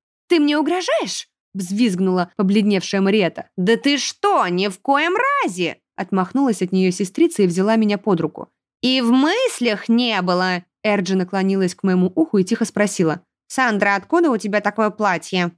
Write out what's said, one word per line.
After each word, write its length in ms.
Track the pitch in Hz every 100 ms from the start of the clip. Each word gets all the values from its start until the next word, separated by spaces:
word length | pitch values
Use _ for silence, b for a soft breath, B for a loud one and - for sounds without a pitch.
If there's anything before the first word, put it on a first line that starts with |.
| _ _ -
«Ты 100 | 339
мне 200 | 294 294
угрожаешь?» 680 | 311 359 359 622 214 - - _ _
взвизгнула 760 | 190 180 202 240 180 190 180 180 -
побледневшая 640 | 190 208 208 190 - 196
Мариетта. 480 | 190 214 165 - - -
«Да 220 | 185 226
ты 180 | 285 285
что, 500 | - - 403 339 185
ни 200 | 180 202
в 120 | -
коем 340 | - 277 339 415
разе!» 600 | 539 571 370 180 165 - _ -
отмахнулась 640 | 190 190 185 269 269 202
от 120 | 180
неё 180 | 190 185
сестрица 520 | 180 185 - 339 -
и 40 | 185
взяла 300 | 170 202 226
меня 200 | 208 202
под 240 | 208 165
руку. 300 | 156 - - _ _ _
«И 180 | 247 262
в 100 | 233
мыслях 800 | 262 302 453 508 - 233 202 -
не 320 | 226 247 202
было!» 420 | 180 180 185 175 - _
Эрджи 320 | 214 202 180 190
наклонилась 580 | 180 190 190 196 185
к 80 | -
моему 300 | 190 185 180
уху 240 | - - 202
и 60 |
тихо 200 | 180 226
спросила. 580 | 220 202 208 - 160 151 _ _ -
«Сандра, 480 | - 247 202 202 196
откуда 340 | - 339 330
у 60 | 226
тебя 240 | 214 208
такое 300 | 208 208 214
платье?» 600 | 214 208 170 - 185 175